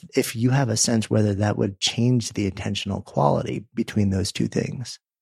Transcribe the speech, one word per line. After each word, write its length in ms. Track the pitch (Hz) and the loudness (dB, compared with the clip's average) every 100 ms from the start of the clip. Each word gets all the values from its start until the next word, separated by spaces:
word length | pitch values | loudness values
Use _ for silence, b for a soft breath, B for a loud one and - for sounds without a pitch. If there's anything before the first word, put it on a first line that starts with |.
| - - | -2 0
if 200 | 123 117 | 0 0
you 160 | 123 | 2
have 180 | 135 127 | 2 2
a 80 | 110 | 2
sense 320 | - 113 - | 2 2 2
whether 240 | 110 107 | 2 2
that 240 | 98 104 104 | 2 0 2
would 220 | 110 98 | -2 -2
change 540 | - - 120 123 110 | -4 0 2 2 0
the 180 | - 101 | -2 -4
attentional 520 | - 104 98 - 98 | -4 -6 -4 -4 -6
quality 640 | - - 71 82 - - - | -4 2 2 2 -2 -6 -8
between 380 | - - 107 101 | -6 -2 0 2
those 200 | 95 101 | 2 -2
two 160 | - 113 | -2 -2
things. 520 | - - - 120 - _ _ | -2 -4 -6 -10 -14 _ _